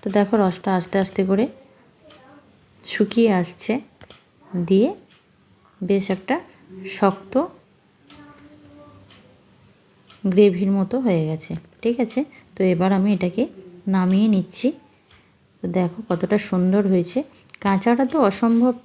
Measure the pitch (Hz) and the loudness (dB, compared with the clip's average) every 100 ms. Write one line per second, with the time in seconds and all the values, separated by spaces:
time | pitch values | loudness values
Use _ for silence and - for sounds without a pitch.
0 | 214 202 202 220 190 180 - 185 175 196 | 0 0 2 2 2 0 -2 -2 0 -2
1 | 190 - 190 196 254 - - _ _ _ | -2 -2 0 0 0 -6 -20 _ _ _
2 | - - - - _ _ _ _ - - | -20 -20 -20 -20 _ _ _ _ -10 -2
3 | 202 - 226 185 175 - - 240 - _ | -2 2 2 2 -2 -6 -6 -6 -6 _
4 | - - _ _ - 185 170 190 262 415 | -20 -20 _ _ -10 -8 2 2 2 -2
5 | - _ _ _ _ _ _ _ 180 196 | -16 _ _ _ _ _ _ _ -2 -2
6 | 190 190 - 302 - - _ 190 190 - | -2 -6 -4 -6 -6 -20 _ -18 -12 0
7 | 202 190 - 254 330 - _ _ _ _ | 0 0 -4 -2 -2 -8 _ _ _ _
8 | _ - 294 294 285 294 294 294 294 285 | _ -20 -20 -20 -20 -20 -20 -20 -20 -20
9 | - - - _ _ _ _ _ _ _ | -20 -20 -20 _ _ _ _ _ _ _
10 | _ - 202 185 208 175 190 196 190 240 | _ -6 0 4 4 4 0 0 -2 -2
11 | 247 170 156 156 - 165 - _ 226 240 | 0 0 0 -4 -8 -12 -14 _ -4 -2
12 | 233 - 302 - _ - 190 170 185 196 | -2 -4 -6 -10 _ -2 0 2 2 2
13 | 196 196 180 190 285 - - - - 190 | 2 0 -2 -2 -4 -6 -20 -12 -4 0
14 | 185 190 220 196 170 - 254 330 - _ | 2 2 2 2 -2 -2 -2 -4 -18 _
15 | _ _ _ _ _ _ 180 180 175 175 | _ _ _ _ _ _ -4 -2 -2 -4
16 | - 175 180 208 - 185 180 196 196 185 | -6 -4 0 -2 0 0 2 2 2 0
17 | 175 254 302 - _ - 202 196 233 240 | 0 -4 -6 -14 _ -6 -2 0 2 2
18 | 269 330 214 196 233 233 247 240 | 0 2 2 2 2 4 2 0